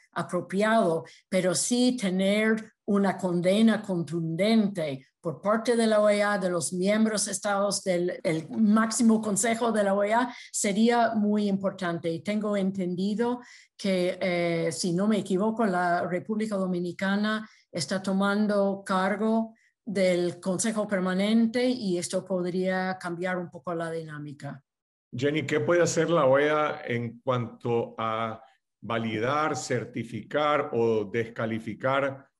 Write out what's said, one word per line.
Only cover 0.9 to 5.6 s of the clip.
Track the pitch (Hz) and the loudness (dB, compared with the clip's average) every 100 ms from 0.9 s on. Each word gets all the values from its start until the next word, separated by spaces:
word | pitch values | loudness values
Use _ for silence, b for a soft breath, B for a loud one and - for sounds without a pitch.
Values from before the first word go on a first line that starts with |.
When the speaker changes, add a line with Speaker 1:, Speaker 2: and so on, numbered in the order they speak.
| 165 B B _ | 0 B B _
Speaker 1:
pero | 185 180 170 | 0 2 0
sí | - 240 247 247 | 0 2 2 2
tener | 190 185 190 208 220 220 - _ - | -2 0 2 2 2 0 -4 _ 0
una | 202 196 175 | 2 2 0
condena | 185 175 175 202 226 214 | -2 0 2 6 6 4
contundente | 208 180 160 170 165 165 202 226 196 180 156 135 - _ | 0 -4 -2 -4 -2 0 2 4 2 -2 -6 -8 -12 _
por | 170 147 | -10 -4
parte | 196 220 | 0 0